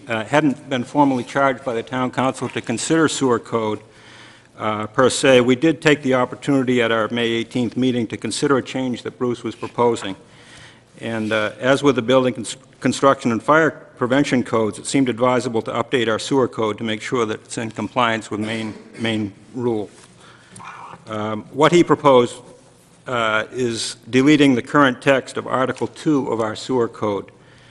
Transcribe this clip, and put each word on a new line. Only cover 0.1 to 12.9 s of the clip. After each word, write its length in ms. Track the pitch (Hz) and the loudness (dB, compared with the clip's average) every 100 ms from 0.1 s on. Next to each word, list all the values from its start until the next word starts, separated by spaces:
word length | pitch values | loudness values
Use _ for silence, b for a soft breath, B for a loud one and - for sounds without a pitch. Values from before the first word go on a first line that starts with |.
| 113 | -6
hadn't 460 | 107 147 151 123 - | 0 2 2 0 -4
been 140 | 131 | -6
formally 400 | 123 147 139 131 | -2 2 2 2
charged 420 | 113 139 139 120 - | -2 0 0 0 -4
by 80 | |
the 80 | 117 | -6
town 300 | 113 127 127 | -4 -4 -2
council 360 | 123 131 127 120 | 0 -2 -2 -6
to 120 | 120 | -6
consider 460 | - 117 - 160 151 | -6 -6 0 2 2
sewer 320 | - 135 117 | 2 0 0
code, 420 | - 117 110 107 - B B B B B B - | -2 -4 -2 -6 -10 B B B B B B -8
uh, 260 | 110 107 107 | -6 -4 -2
per 240 | - 127 | 2 4
se, 320 | - 139 127 | 4 6 6
we 140 | 123 127 | 6 4
did 260 | 165 147 | 2 2
take 220 | 156 147 | 2 2
the 100 | 139 | 2
opportunity 680 | 127 123 - - 139 123 123 | 0 0 -4 0 0 2 2
at 120 | 113 | 2
our 160 | 113 107 | 2 0
May 200 | 117 117 | 0 0
eighteenth 460 | 117 113 127 117 120 | -2 -2 -4 -4 -2
meeting 300 | 127 120 110 | -2 -2 -4
to 100 | 104 | -6
consider 400 | 117 - 143 135 | -8 -2 0 0
a 60 | |
change 380 | 104 127 131 117 | 0 -6 -6 -6
that 160 | - - | -10 -6
Bruce 260 | 123 120 | -4 -4
was 120 | 117 - | -8 -10
proposing. 600 | 113 - 120 113 101 92 B B B B B B B - | -8 0 0 0 -6 -12 B B B B B B B -12
And, 320 | 117 113 107 | -8 -6 -2
uh, 200 | 107 107 - | -2 -2 -2
as 220 | 127 135 | 0 2
with 140 | 143 123 | 2 2
the 80 | |
building 320 | 113 131 127 120 | 2 2 2 -2
cons-, 200 | 104 - - _ | -10 -14 -18 _
construction 520 | 131 | -4